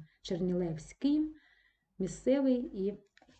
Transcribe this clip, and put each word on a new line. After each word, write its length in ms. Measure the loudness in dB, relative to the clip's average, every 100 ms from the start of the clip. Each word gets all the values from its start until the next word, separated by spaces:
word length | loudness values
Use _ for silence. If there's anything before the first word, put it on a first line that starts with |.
| -8 _
Чернілевським, 1120 | -6 -2 0 0 -2 -4 -10 -4 2 2 0 -6 _ _ _ _ _ -6
місцевий, 880 | -6 -2 2 4 4 2 0 -4 -4
і 120 | -4 -12 _ -20 _